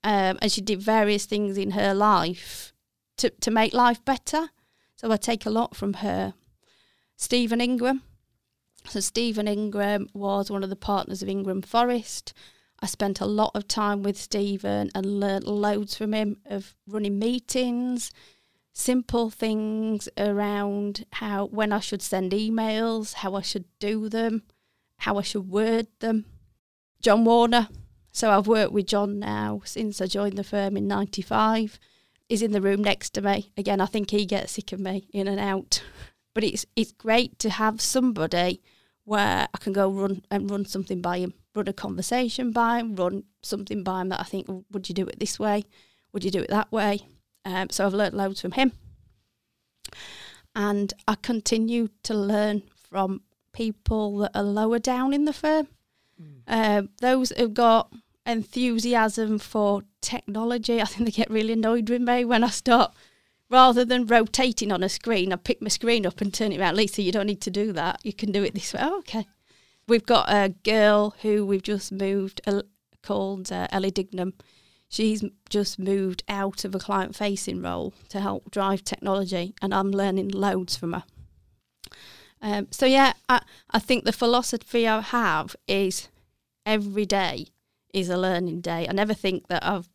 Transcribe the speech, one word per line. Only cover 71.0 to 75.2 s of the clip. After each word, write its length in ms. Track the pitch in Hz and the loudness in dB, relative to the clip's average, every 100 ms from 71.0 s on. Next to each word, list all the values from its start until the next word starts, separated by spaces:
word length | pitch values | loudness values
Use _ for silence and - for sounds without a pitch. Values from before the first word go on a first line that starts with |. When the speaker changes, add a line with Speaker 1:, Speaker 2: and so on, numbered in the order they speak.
| 208 - | 2 -2
Speaker 1:
who 240 | 214 214 202 | 0 0 2
we've 160 | 196 | -2
just 300 | 190 208 - | -2 -6 -6
moved, 500 | 190 196 196 190 - - | -4 -2 0 -2 -6 -2
uh, 160 | 202 202 _ _ _ | -2 -4 _ _ _
called, 480 | - 208 196 196 185 | -6 -4 -2 -6 -8
uh, 160 | 180 180 | -6 -4
Ellie 200 | 196 196 | -2 -2
Dignam. 420 | 190 190 185 180 - - _ _ _ _ | -2 -4 -4 -6 -6 -20 _ _ _ _
She's 340 | - 214 214 | 0 0 0